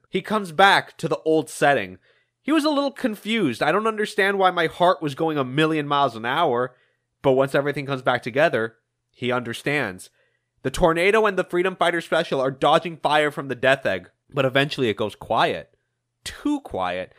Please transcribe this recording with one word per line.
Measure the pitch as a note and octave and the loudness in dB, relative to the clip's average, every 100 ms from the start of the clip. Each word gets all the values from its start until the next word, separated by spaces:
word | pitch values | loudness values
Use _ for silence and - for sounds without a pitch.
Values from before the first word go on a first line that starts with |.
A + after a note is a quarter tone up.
| _ | _
He | F#3+ | -6
comes | - G#3+ F#3+ | -4 -4 -2
back | D3+ G3 E3+ - - | 4 4 4 0 -8
to | D#3 | -6
the | D#3 - | -4 0
old | D#3+ C#3+ | 0 0
setting. | - D3 C#3 F#2+ F#2+ _ _ _ _ | 0 2 2 0 -12 _ _ _ _
He | - | -2
was | D#4 | 0
a | D4 | 2
little | C#4 C#4+ | 0 -2
confused. | - B3+ G#3+ G3+ A3+ D#3+ A2+ | -4 -6 -6 -4 0 0 0
"I | C#3+ | 0
don't | F#3 A3 | 0 -2
understand | G#3+ G#3+ - G3 G3+ | -4 -4 -2 0 2
why | F#3 | 2
my | F3 E3 | 2 -2
heart | - F3 F#3 | 2 2 2
was | D3+ C3+ | -2 -4
going | D#3+ D3+ | -2 -2
a | |
million | B2+ C3+ D#3 D#3+ D3 | -2 0 0 0 0
miles | C#3+ C#3 A2 | 0 0 -2
an | A#2 | -4
hour." | C#3+ E3+ A#2+ B2+ _ _ _ _ _ | 0 2 0 -2 _ _ _ _ _
But | C#3+ | 2
once | C3 C3+ | 4 2
everything | D3 C#3+ C#3+ C#3 | 0 -2 -4 -6
comes | C3+ | -4
back | B2 B2 | -2 -2
together, | - A#2 E3 C3 A2+ - _ _ _ | -2 2 2 2 -4 -8 _ _ _
he | - B2 | -8 -4
understands. | B2 A#2+ A#2 - D3 A#2 F#2 - _ _ _ _ _ | -4 -4 -8 -4 -2 -4 -8 -16 _ _ _ _ _
The | C3 | -6
tornado | - E3+ E3 F#3 G#3+ G#3+ | 2 2 2 2 2 2
and | F#3 | 0
the | |
Freedom | E3+ F3 F#3 F#3 | -2 -2 -2 0
Fighter | E3+ E3+ | 0 -2
Special | - E3 E3 C#3+ | -2 -2 0 0
are | C3 | -2
dodging | C3+ D3+ E3 F3 D#3+ | 0 2 2 0 -4
fire | - D3 D3+ | 2 4 4
from | C#3+ C#3 | -2 -8
the | A#2+ | 0
Death | B2+ C3+ A2 | 2 2 0
Egg, | F#2+ F2+ _ _ | -4 -6 _ _
but | C#3+ C3+ | -2 2
eventually | C3 C#3+ - B2 | 2 0 0 0
it | G2+ | 0
goes | G#2+ - | -4 -6
quiet. | - A2+ D#3+ F2 - _ _ _ _ _ | -2 0 0 -2 -10 _ _ _ _ _
Too | - - C#4+ D4 | -16 -6 -4 -4
quiet. | - F#2 F2+ F2+ F2+ | -4 -6 -4 -4 -8